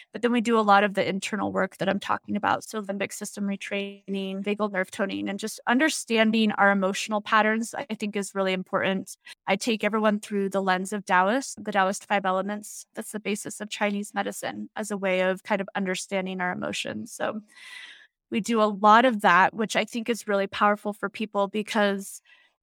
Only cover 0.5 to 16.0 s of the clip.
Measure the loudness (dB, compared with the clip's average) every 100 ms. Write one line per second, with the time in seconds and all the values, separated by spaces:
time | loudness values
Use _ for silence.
0.5 | 4 6 6 6 2 -2 -2 -4 -4 -2
1.5 | -2 -2 -2 -2 -2 -2 -4 -4 -2 0
2.5 | 0 -2 -8 -6 -6 -6 -8 -12 -6 -6
3.5 | -6 -6 -6 -6 -10 -8 -6 -6 -6 -4
4.5 | -2 -2 -2 -4 -2 -4 -2 -4 -6 -8
5.5 | -6 0 2 2 0 0 2 4 4 2
6.5 | 4 4 4 2 -2 -4 -4 2 4 4
7.5 | 2 -2 -8 -10 -6 -6 -4 -4 -2 0
8.5 | 0 -2 -2 0 -2 -4 -14 -20 -10 -2
9.5 | -2 0 -2 0 2 2 0 -2 -4 -2
10.5 | 0 0 0 -2 -6 2 4 4 2 -2
11.5 | -8 -2 2 2 0 -2 0 0 0 -2
12.5 | -6 -10 -16 -16 -14 -10 -8 -4 -6 -6
13.5 | -10 -10 -2 -2 -2 -4 -4 -4 -6 -6
14.5 | -8 -10 -8 -6 -4 0 2 2 0 -2
15.5 | -2 -2 -4 -4 -4